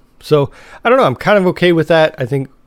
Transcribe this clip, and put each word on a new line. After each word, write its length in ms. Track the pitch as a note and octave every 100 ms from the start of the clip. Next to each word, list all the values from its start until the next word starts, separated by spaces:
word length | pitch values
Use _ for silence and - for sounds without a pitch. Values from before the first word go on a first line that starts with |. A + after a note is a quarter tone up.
| _ _
So, 300 | - D3+ C#3 - - -
I 60 | A#3
don't 80 | C4
know. 80 | A#3
I'm 100 | -
kind 220 | - G#3
of 80 | F3+
okay 240 | - F3
with 140 | E3+ D#3
that. 260 | E3 D#3 -
I 80 | B2+
think, 240 | C#3 C3+ _